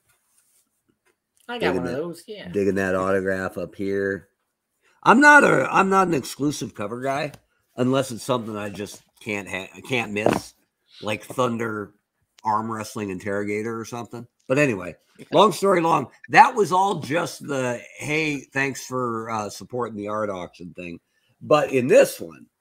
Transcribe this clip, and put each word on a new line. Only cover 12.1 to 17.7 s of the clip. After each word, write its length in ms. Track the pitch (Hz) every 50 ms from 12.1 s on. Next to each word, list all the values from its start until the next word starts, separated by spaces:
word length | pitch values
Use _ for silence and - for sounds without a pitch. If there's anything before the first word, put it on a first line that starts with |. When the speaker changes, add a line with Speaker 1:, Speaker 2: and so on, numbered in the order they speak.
| _ _ _ _ _ _
Speaker 2:
arm 300 | - 110 107 107 110 113
wrestling 380 | 110 110 104 - - 113 104 98
interrogator 680 | 92 90 95 101 98 104 104 101 104 107 107 117 113 113
or 60 | 107
something. 420 | - 127 120 110 - - 120 120 - _ _ _ -
But 100 | 131 143
anyway, 380 | 151 135 107 92 87 85 80 _ _ _ _
Speaker 1:
<laughs> 160 | - - -
Speaker 2:
long 200 | 139 160 202 208
story 280 | 156 - 190 196 190 175
long, 280 | 165 165 160 147 127 - _ _ - -
that 220 | 135 180 214 262 254
was 160 | 233 196 147
all 240 | 185 185 196 196 208 156
just 480 | 110 113 151 170 165 - - - -
the, 340 | 143 139 131 127 123